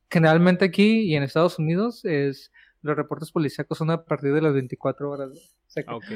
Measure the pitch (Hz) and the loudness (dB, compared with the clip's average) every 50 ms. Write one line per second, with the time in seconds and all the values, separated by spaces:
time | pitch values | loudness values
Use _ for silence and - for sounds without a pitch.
0 | _ - - 170 160 156 160 170 175 185 180 175 196 175 165 - 202 214 226 226 | _ -2 2 4 4 6 6 6 6 4 4 4 2 0 4 4 4 4 4 2
1 | 220 175 151 143 139 135 - 160 170 175 - - 156 160 170 185 220 240 233 - | 2 0 0 0 -2 -2 0 0 0 0 0 -2 -2 -2 0 -2 -2 -4 -6 -6
2 | - 185 156 143 143 139 135 - - _ _ - _ _ _ _ - 151 147 143 | -6 -2 -2 0 -2 -2 -4 -8 -16 _ _ -20 _ _ _ _ -6 -4 -4 -4
3 | 147 - 147 147 156 - - 175 151 131 - - 143 - 160 - 160 156 165 165 | -4 -6 -8 -12 -10 -6 -4 -2 -2 -2 -4 -6 -8 -8 -6 -4 -2 -2 -2 -4
4 | - - 151 143 143 139 143 156 160 156 139 135 131 - - - - 135 131 - | -4 -6 -6 -2 0 0 0 2 2 2 0 0 -2 -4 -10 -6 -4 -4 -4 -4
5 | 143 143 143 139 135 135 139 165 _ _ _ _ _ _ - 156 - - 233 - | -8 -8 -8 -8 -10 -12 -14 -20 _ _ _ _ _ _ -10 -10 -10 -8 -12 -12
6 | - - 220 | -12 -10 -10